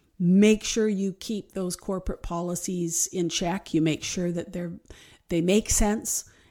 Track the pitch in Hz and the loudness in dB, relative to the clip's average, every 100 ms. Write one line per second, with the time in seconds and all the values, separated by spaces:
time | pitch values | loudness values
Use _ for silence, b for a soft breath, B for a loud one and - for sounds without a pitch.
0 | b - 175 190 208 214 - - 220 196 | b 0 4 8 8 6 0 0 0 0
1 | 196 185 - 214 - 190 185 180 - 190 | -4 -6 -6 -8 -8 -8 -6 -6 -6 -6
2 | 180 - - 170 175 175 - 180 170 170 | -6 -8 -6 -6 -4 -4 -4 -4 -2 -2
3 | - 185 170 - 175 190 - 160 160 151 | -2 -2 -2 -2 -2 -4 -2 2 2 0
4 | - - 175 170 - 180 175 175 - B | -4 -4 -4 -4 -6 -8 -10 -12 -18 B
5 | B B - 170 175 208 220 - 214 208 | B B -4 0 4 2 2 2 2 2
6 | - - b b b | -2 -6 b b b